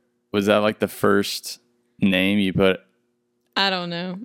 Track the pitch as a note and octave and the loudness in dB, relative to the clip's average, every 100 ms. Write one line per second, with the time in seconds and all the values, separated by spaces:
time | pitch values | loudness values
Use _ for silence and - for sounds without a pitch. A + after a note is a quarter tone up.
0 | _ _ _ G#2 G2+ G#2 G#2+ G#2+ G2+ - | _ _ _ -2 2 2 2 0 -4 0
1 | G#2 G2+ G2+ - - - _ _ _ - | 2 2 0 -6 -12 -16 _ _ _ -2
2 | G2 F#2 F#2+ G2+ F#2+ F2 F#2+ F#2 _ _ | 0 2 2 2 0 2 2 0 _ _
3 | _ _ _ _ _ - G3 F#3 F3 E3+ | _ _ _ _ _ -2 -2 -2 -6 -8
4 | F#3 F3+ | -8 -10